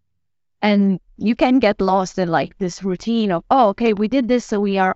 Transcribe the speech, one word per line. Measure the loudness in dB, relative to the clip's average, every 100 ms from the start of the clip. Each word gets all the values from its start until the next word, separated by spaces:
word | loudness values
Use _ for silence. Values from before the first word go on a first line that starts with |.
| _ _ _ _ _ _
And | 0 2 2 0 _ -6
you | -4
can | 0 2 2
get | 2 0
lost | 0 0 -2 -4
in, | -2
like, | 0 -2 -6
this | -8 -6
routine | -6 -6 -4 -2 0
of, | -2 0
"Oh, | 2 2
okay, | 2 -2
we | 0 0
did | 0 0
this, | -2
so | -2 -4
we | -2 0
are | 0